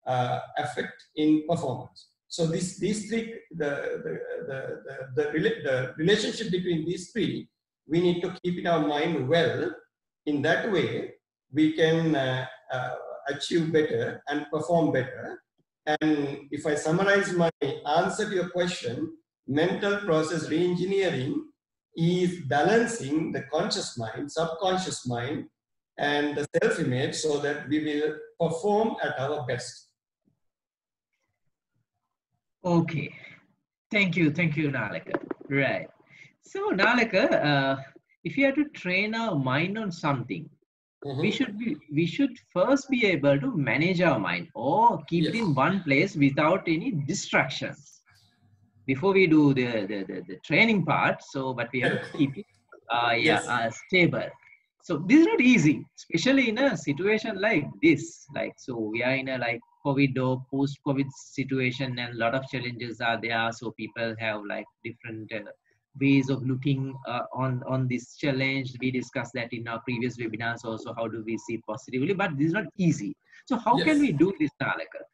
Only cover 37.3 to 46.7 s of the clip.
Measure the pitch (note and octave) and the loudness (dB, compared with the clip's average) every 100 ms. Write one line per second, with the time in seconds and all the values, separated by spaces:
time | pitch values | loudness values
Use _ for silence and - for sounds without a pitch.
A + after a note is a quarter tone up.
37.3 | - D3 C#3 C3+ C3+ - - _ _ F3 | 2 4 2 2 -2 -6 -20 _ _ -6
38.3 | C4+ C#4 C4+ D4 - F3+ F#3 G#3 A3+ A3+ | 2 2 2 -2 -4 -2 0 0 -2 0
39.3 | D#3+ B2+ C3+ F3 G#3 G#3+ E3+ D#3 C3 A2+ | 0 0 0 0 -2 -6 -2 0 0 -2
40.3 | F2+ C#3+ _ _ _ _ _ C#3+ C3 F#3+ | -8 -10 _ _ _ _ _ -8 -2 0
41.3 | - A#3+ G#3 A#3 - - C#3+ E3+ - C#4 | 0 -2 -2 -6 -6 -4 0 0 2 -2
42.3 | - _ F3 G#3+ C#4 - B3+ G#3 D#3 C#3+ | -2 _ 0 4 4 2 2 2 4 4
43.3 | C#3 C4 G3+ B2+ B2 E3+ F3 F3 B2 F2+ | 4 2 -2 0 2 2 4 4 2 0
44.3 | F2 E2+ G2+ B2+ F#3 A#3+ E3+ - E3+ D3+ | -4 -6 -6 0 4 4 4 -2 0 2
45.3 | G#3+ G#3 C3+ D3 F#3+ D#3+ C#3 - D#3 C#3 | 0 2 4 4 2 2 4 4 4 4
46.3 | C#3 D#3 F#3+ F3 | 4 4 2 2